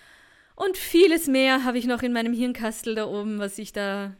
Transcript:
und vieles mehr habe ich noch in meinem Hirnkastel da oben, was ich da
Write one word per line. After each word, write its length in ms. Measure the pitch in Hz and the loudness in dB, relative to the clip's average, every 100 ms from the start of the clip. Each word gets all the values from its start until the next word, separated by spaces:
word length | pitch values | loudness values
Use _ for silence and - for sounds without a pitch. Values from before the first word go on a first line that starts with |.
| - - _ _ _ - | -20 -20 _ _ _ -6
und 220 | 392 381 | -4 -4
vieles 500 | - 339 370 330 311 | 2 6 8 6 2
mehr 360 | 262 262 262 | 2 4 2
habe 160 | 254 240 | 0 -2
ich 60 | 233 | 0
noch 180 | 240 | -2
in 100 | 247 | -2
meinem 200 | 240 226 | -2 -2
Hirnkastel 600 | 233 247 226 220 220 233 | -2 -2 -4 -6 -6 -6
da 140 | 220 214 | -4 -4
oben, 320 | 208 208 208 | -4 -6 -4
was 180 | 202 202 | -6 -8
ich 160 | 208 | -10
da 420 | 214 202 196 196 - | -6 -4 -4 -8 -12